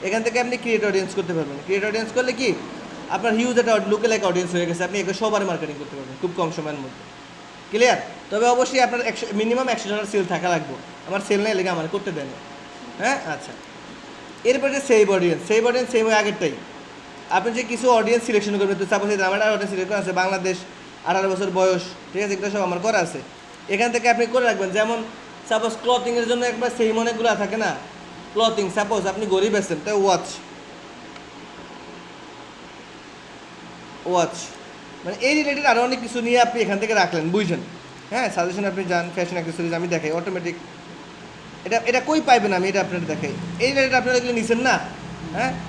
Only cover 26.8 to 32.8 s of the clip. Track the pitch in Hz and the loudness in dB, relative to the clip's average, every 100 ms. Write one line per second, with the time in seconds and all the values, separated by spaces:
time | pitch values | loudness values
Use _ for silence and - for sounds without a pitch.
26.8 | 220 220 233 220 233 202 202 220 202 135 | 2 2 0 2 2 2 0 0 -2 -2
27.8 | - - - - - 202 226 208 190 202 | -10 -16 -16 -16 -6 2 2 2 0 0
28.8 | 202 214 190 190 208 190 208 208 196 160 | 0 0 0 -2 2 2 4 2 0 -4
29.8 | 208 208 196 175 - - - - - - | 0 2 4 4 0 -12 -14 -18 -18 -18
30.8 | - - - - - - - - 165 - | -18 -18 -16 -16 -18 -18 -18 -16 -16 -16
31.8 | 170 170 175 - - - 165 - - - | -16 -16 -18 -18 -18 -18 -18 -18 -18 -18